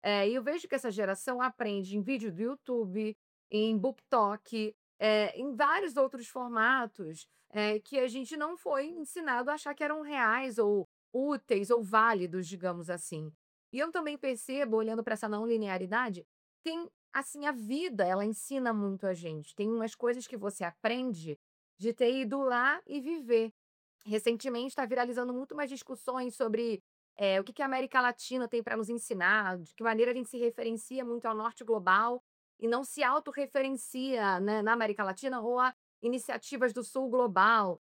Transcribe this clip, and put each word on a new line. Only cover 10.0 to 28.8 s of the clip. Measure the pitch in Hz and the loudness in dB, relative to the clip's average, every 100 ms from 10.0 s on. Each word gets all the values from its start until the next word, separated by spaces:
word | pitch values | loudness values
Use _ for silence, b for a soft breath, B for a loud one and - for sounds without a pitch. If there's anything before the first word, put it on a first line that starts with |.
reais | 294 294 226 233 269 220 | -4 2 2 2 0 2
ou | 208 208 175 _ _ | 4 4 0 _ _
úteis | 254 277 285 _ 202 202 | -2 0 -2 _ 0 4
ou | 240 | 2
válidos, | 202 220 226 214 180 180 170 | 4 4 6 4 0 -4 -6
digamos | 185 180 175 165 | -4 -4 -4 -6
assim. | 175 - 160 156 - _ _ _ | -8 -6 -8 -10 -14 _ _ _
E | 247 | -4
eu | 320 | -2
também | 349 302 294 | -2 -4 -4
percebo, | 269 240 - 269 269 220 | -4 -4 -4 -2 2 2
olhando | 220 226 | 2 -2
pra | 226 | -2
essa | 220 220 | -2 -2
não | 208 226 | -4 0
linearidade, | 233 208 185 185 214 247 175 - _ _ _ | 0 0 -4 -2 0 -2 -4 -12 _ _ _
tem, | 330 330 339 _ _ | -6 -6 -8 _ _
assim, | - - 285 294 | -6 -6 -6 -4
a | |
vida, | 262 208 277 359 214 | -4 -4 -2 -2 0
ela | 180 190 | 2 2
ensina | 208 214 - 269 247 | 0 -4 -6 -2 0
muito | 220 202 190 196 | 0 -2 -2 -4
a | |
gente. | 180 170 156 151 | -4 -6 -10 -10
Tem | - 208 | -4 -2
umas | 226 220 | -2 -4
coisas | - 240 247 - | -2 -2 -2 -6
que | 240 | -6
você | 202 202 | -6 -4
aprende | 175 - 220 240 254 180 160 147 _ _ _ _ | -6 -2 -2 0 -2 -4 -8 -10 _ _ _ _
de | 208 | -4
ter | 226 240 | 4 4
ido | 262 247 277 | 4 0 0
lá | 269 240 262 311 - | 2 4 2 2 -4
e | 285 | -6
viver. | 262 330 240 233 226 _ _ _ _ _ | -4 -6 2 2 2 _ _ _ _ _
Recentemente, | 208 214 233 233 269 240 262 | -4 0 0 0 -2 -4 -4
tá | - | -4
viralizando | 254 254 247 240 247 | -2 0 0 -2 -4
muito | 247 269 | -4 -6
mais | 294 285 | -6 -6
discussões | 269 - 254 - 254 247 - | -6 -10 -8 -4 -4 -4 -2
sobre, | 226 214 233 202 _ _ _ - | 0 2 0 -2 _ _ _ 0
é, | 196 190 | 2 2
o | |
que | 196 | 0
que | 226 | -4
a | |
América | 277 262 262 269 | -2 -2 4 4
Latina | 247 240 - 254 233 | 4 0 -4 -4 -2
tem | 233 | -2
pra | 233 | -2
nos | 220 | -2